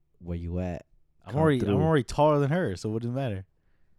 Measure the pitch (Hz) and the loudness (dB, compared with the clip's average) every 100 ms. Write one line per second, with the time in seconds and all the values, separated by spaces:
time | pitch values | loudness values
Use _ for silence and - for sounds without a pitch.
0 | _ _ 87 87 85 90 90 85 - _ | _ _ -8 -6 -4 -4 -4 -6 -12 _
1 | _ _ 98 123 160 131 101 101 160 156 | _ _ -6 2 2 2 2 2 4 2
2 | 117 - 147 147 139 170 143 90 107 110 | 0 2 4 4 2 0 -2 -4 -4 -4
3 | 120 127 135 95 95 _ _ _ _ | -4 -4 -4 -6 -10 _ _ _ _